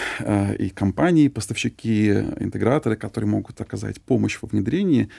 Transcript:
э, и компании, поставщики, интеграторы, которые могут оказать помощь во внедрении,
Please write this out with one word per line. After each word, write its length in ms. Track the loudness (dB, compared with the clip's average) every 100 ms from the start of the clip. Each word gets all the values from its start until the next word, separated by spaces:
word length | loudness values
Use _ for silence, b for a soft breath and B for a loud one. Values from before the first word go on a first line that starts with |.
| B B
э, 360 | -2 0 0 -2
и 140 | -4
компании, 580 | -2 -2 2 4 6 4
поставщики, 800 | 2 -6 -4 -4 -4 0 2 4 2 0 -2
интеграторы, 560 | -2 0 2 2 0 -2
которые 340 | -4 -4 0
могут 300 | 0 -2 -10
оказать 400 | -10 -8 -8 -8
помощь 360 | 0 2 2 -4
во 60 | -4
внедрении, 600 | -2 0 0 2 0 0